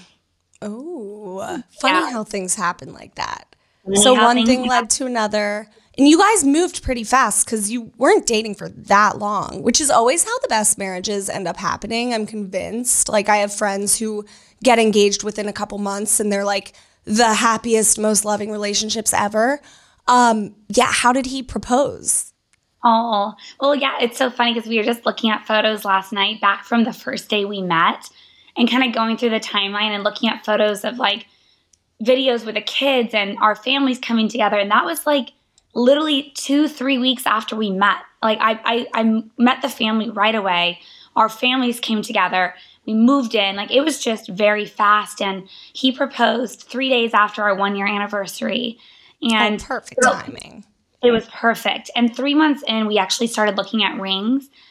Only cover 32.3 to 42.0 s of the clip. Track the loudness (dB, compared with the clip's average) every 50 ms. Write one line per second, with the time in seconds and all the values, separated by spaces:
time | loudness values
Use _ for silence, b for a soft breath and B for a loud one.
32.3 | 0 0 -2 -6 -6 -6 -6 -6 -4 -2 0 0 2 0 0 0 -2 -2 -2 -2
33.3 | -2 0 2 2 2 0 -2 -2 0 0 2 0 0 -2 -4 -2 0 0 0 0
34.3 | 0 0 0 0 2 0 0 2 2 2 2 0 -4 -4 -2 0 0 0 0 -4
35.3 | -10 _ _ _ _ _ _ _ -4 2 4 4 4 4 4 0 0 -2 -2 -4
36.3 | -10 -10 -4 0 2 2 2 0 -2 -4 -2 -2 0 0 2 0 0 0 0 -2
37.3 | 0 -2 -2 -4 -6 -4 -4 -2 0 2 2 2 2 0 -4 -14 _ _ -2 0
38.3 | 0 2 0 0 0 0 -2 -2 -2 -2 -2 -2 -2 0 2 2 2 0 -2 -4
39.3 | _ 2 2 2 4 2 -2 -6 -4 -2 -2 -2 0 -2 -2 -4 -2 0 0 2
40.3 | 2 0 0 0 0 2 0 0 -2 -6 B B B B B B B 2 2 2
41.3 | 0 -2 -2 0 0 0 0 0 -2 -2 -4 -2 -2 -2